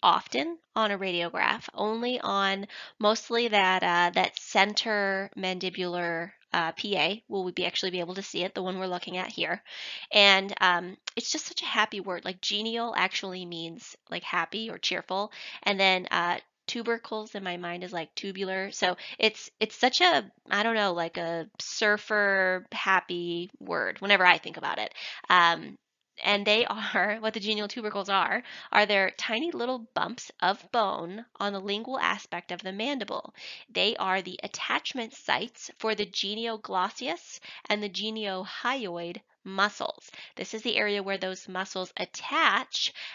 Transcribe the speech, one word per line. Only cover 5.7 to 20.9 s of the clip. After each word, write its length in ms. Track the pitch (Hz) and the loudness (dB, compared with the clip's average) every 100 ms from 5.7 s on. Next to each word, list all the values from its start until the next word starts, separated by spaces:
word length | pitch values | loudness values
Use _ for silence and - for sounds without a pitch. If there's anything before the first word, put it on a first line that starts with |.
| 180 180 175 175 165 170 - _ | -4 -2 -2 -2 -2 -6 -12 _
uh, 180 | 175 165 | -2 0
P 220 | 165 208 190 | -2 -2 2
A 280 | 160 214 - | 0 -2 -6
will 160 | 196 | -4
we 80 | 180 | -4
be 140 | 180 180 | -2 -2
actually 260 | - 190 | -2 -2
be 80 | 180 | -2
able 140 | 170 | -4
to 80 | 185 | -6
see 220 | 202 180 | -6 -4
it, 120 | 185 196 | -4 -4
the 80 | |
one 160 | 185 185 | -6 -4
we're 80 | 185 | -4
looking 300 | 180 - 180 | -6 -6 -6
at 100 | 190 | -6
here. 340 | 214 160 190 - - - - - | -4 -4 -4 -8 -14 -12 -12 2
And, 400 | 208 202 190 196 - | 8 8 8 4 2
um, 340 | 180 175 185 196 - - | 4 4 0 -10 -10 -6
it's 140 | - | -4
just 160 | 311 - | -4 -6
such 140 | - | -8
a 40 | 285 | -2
happy 340 | 240 220 202 | 2 2 0
word. 240 | 190 175 | -6 -6
Like, 160 | - 185 | -6 -6
genial 540 | - 208 220 233 233 - | -4 -2 -2 -2 -2 0
actually 500 | 185 - 190 185 175 | 0 -2 -6 -8 -8
means, 520 | 170 165 165 - - - | -8 -10 -12 -18 -18 -10
like, 140 | 175 | -8
happy 460 | - 180 165 208 226 | -2 -2 -2 -4 -8
or 80 | - | -4
cheerful. 540 | - 175 - 185 214 - - - | -2 -2 -2 -4 -4 -8 -14 -4
And 140 | - 196 | 0 4
then, 300 | 190 185 180 | 6 4 2
uh, 280 | - 175 - - _ - | 0 2 -2 -6 _ -8
tubercles 680 | 240 233 226 - 214 214 208 | -4 -2 -2 -4 -8 -8 -8
in 80 | |
my 140 | 190 175 | -6 -6
mind 260 | 175 175 | -6 -8
is, 80 | 180 | -6
like, 240 | 170 156 - | -8 -8 -8
tubular. 560 | 196 190 190 190 196 | -8 -4 -2 -2 -4
So 240 | - 185 180 - - | 0 0 0 -6 2
it's, 300 | 214 - - - | 2 2 -10 -4
it's 160 | 220 - | -4 2
such 240 | 254 - | 4 6
a, 320 | 359 302 208 _ - | 6 6 2 _ -4
I 140 | 202 | 0
don't 120 | 226 220 | 2 2
know, 180 | 202 | 2